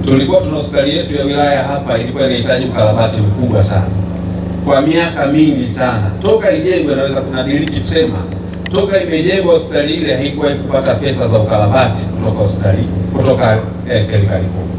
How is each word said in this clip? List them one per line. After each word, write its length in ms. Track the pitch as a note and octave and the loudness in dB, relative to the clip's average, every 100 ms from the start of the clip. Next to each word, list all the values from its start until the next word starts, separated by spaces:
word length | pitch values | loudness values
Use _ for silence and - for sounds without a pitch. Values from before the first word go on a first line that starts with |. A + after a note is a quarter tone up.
| - | 2
Tulikuwa 320 | C3 C#3 F#3 | 0 4 2
tuna 160 | F#3 D3+ | 2 -4
hospitali 400 | C3+ C#3+ C#3 D#3+ | -2 0 0 0
yetu 200 | - C#3+ | -2 -2
ya 80 | |
wilaya 380 | C#3 C#3+ D3 C#3 | -2 0 2 2
hapa, 360 | C3+ C#3 C#3 A2+ | 0 -4 -2 -2
ilikuwa 280 | A#2 C3+ C3 | -2 -2 0
inahitaji 380 | A#2+ A2+ B2 B2+ | 0 0 -2 -2
ukarabati 540 | A2+ G#2+ G#2+ A2+ - | 0 2 2 0 2
mkubwa 440 | G#2 G2+ B2 G#2+ | 0 0 0 2
sana 220 | F#2+ G2 F#2 - - - - - - - - | 2 2 0 -2 -4 -4 -6 -6 -6 -4 2
kwa 140 | C3+ | 2
miaka 460 | D#3 E3 E3 D3+ C#3 | 4 2 0 0 0
mingi 400 | D#3 D3+ B2+ A#2+ | 4 4 2 -2
sana, 360 | G2+ B2+ A2 G2+ - | -2 -2 0 -2 -2
toka 300 | G3+ A3 G#3 D#3+ | 2 2 4 2
ijengwe, 380 | F3 E3+ D3 | 2 0 0
naweza 260 | C3+ C#3 - | 0 0 -2
kunadiriki 600 | - B2+ C3+ D3 D#3 - | -2 -4 -2 0 0 -2
kusema 380 | - D#3+ D#3+ G2+ - - - - - | 0 0 2 0 -6 -8 -8 -8 -2
toka 320 | F#3+ G3 G3 | 0 2 0
imejengwa 520 | E3+ D#3 F3 F#3+ F3 | 0 0 2 2 2
hospitali 400 | D#3+ - D3 C#3+ | 2 2 -2 0
ile 220 | F3 D3+ B2+ | -2 0 0
haikuwahi 380 | C#3+ C#3+ C#3+ | -2 -2 -2
kupata 400 | C#3+ - C3+ C3+ | -2 -2 0 0
pesa 340 | A#2+ C#3 C3+ A#2 | 0 -2 -2 0
za 100 | A2 | 2
ukarabati 680 | G#2 G#2+ G#2 C3 A#2+ - - | 2 2 2 2 2 0 -4
kutoka 320 | - A2 G#2+ | -2 -2 0
hospitali, 400 | G2+ - G2+ - - - - - | 0 0 0 2 0 -2 -2 0
kutoka, 420 | C3 B2 A#2+ G#2+ - - - | 2 2 2 0 -2 -8 -2
eh, 140 | G#2+ | -2
serikali 400 | G#2 G#2+ G2 F#2 | 0 0 2 0
kuu. 200 | F#2 F2+ F2 | -2 -4 -6